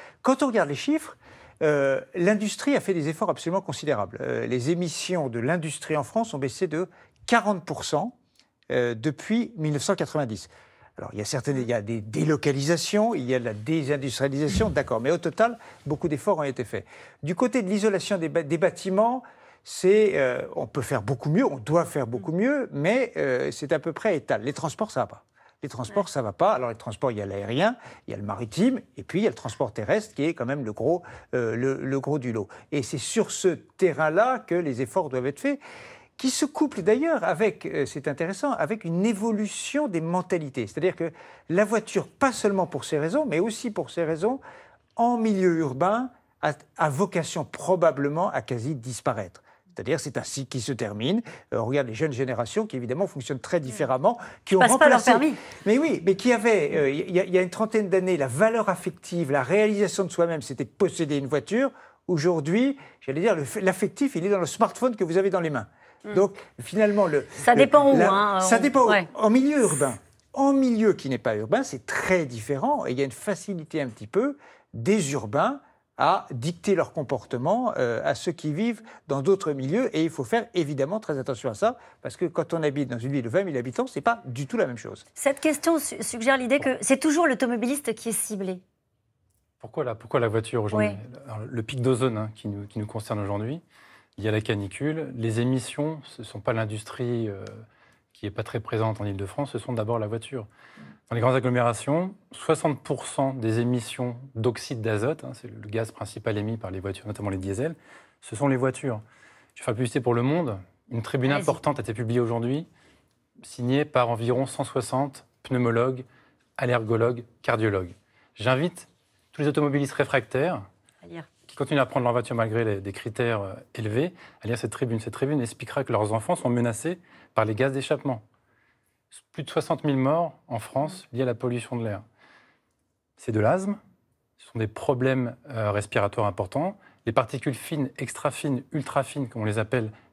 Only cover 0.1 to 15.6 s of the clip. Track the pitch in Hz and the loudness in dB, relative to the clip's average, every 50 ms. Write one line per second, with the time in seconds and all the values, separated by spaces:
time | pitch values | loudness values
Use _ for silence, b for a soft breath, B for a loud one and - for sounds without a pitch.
0.1 | B B - 254 262 - 294 262 220 202 160 143 143 - - 285 311 311 - - | B B 2 2 2 2 2 2 2 2 2 2 -2 -4 0 0 0 0 -2 -8
1.1 | - b b b b b b b b b 165 151 147 143 139 135 135 - - - | -20 b b b b b b b b b 2 2 4 4 2 2 0 0 -4 -6
2.1 | - 180 175 202 214 202 214 202 - - - 285 277 202 - 202 185 165 143 160 | -4 0 2 2 2 2 0 -4 -4 -2 0 2 2 2 2 0 -2 0 0 -2
3.1 | 156 - 214 175 135 - - 165 180 190 185 - 135 - 156 151 131 104 98 92 | -2 -2 -2 -2 -2 -2 -2 -2 -2 -2 -2 -4 -8 -4 -2 -2 0 0 -2 -4
4.1 | 110 - 131 127 120 117 117 117 127 123 117 151 175 170 180 151 - - - - | -6 -8 -4 -2 -2 -2 -2 -2 -2 -2 0 0 0 0 -2 -4 -4 -6 -4 -2
5.1 | 185 170 143 127 113 117 117 143 175 175 151 156 - - - - 156 147 135 - | -2 -2 -2 -2 -4 -2 -2 0 -2 -2 -2 -6 -8 -10 -4 -2 -2 -2 -2 -2
6.1 | - 226 226 220 - 135 139 131 - - 190 160 156 165 185 b b b b b | -2 -4 -2 -2 -4 -4 -4 -4 -2 -2 -2 -2 -2 -4 -4 b b b b b
7.1 | b b - - 233 226 190 208 202 165 - - 147 - - - 156 147 202 247 | b b 0 2 2 4 4 2 -2 -2 -4 -8 -8 -6 -4 -2 -2 0 -2 -2
8.1 | - _ _ _ _ _ _ _ _ _ _ - 131 127 123 120 117 110 117 156 | -8 _ _ _ _ _ _ _ _ _ _ -2 0 2 2 0 -2 -2 -4 -4
9.1 | 139 - - - 220 240 226 - - 160 156 151 147 135 - - 190 - 156 - | -4 -4 -2 0 0 0 0 -2 -4 -4 -2 0 0 0 0 0 0 0 -2 -2
10.1 | - 156 139 110 107 - - b b b b b b b b b b - - - | -2 -2 -2 -2 -4 -8 -10 b b b b b b b b b b -12 -12 -10
11.1 | - 107 107 - 147 127 - 147 139 131 120 113 120 110 101 110 117 110 104 110 | -6 -6 -4 -2 -4 -2 -2 0 -2 -2 0 0 -2 -2 -2 -4 -6 -6 -6 -6
12.1 | 110 151 156 156 151 147 - 147 135 139 139 156 175 160 - - 208 208 214 240 | -2 0 2 2 2 2 2 0 2 2 2 2 2 2 0 0 2 2 2 2
13.1 | 214 147 123 127 127 127 117 117 104 107 107 156 160 160 139 135 147 139 135 131 | 0 -2 0 0 0 0 0 -2 -6 -4 -4 -2 -2 0 0 0 -2 -2 -2 -4
14.1 | - - 135 139 135 143 156 143 196 190 220 196 143 151 127 - 123 110 120 147 | -2 0 0 0 0 0 0 0 2 2 2 2 2 0 0 0 -2 0 2 2
15.1 | 175 170 - 160 - - 220 247 233 B | 0 2 0 -4 2 4 2 2 2 B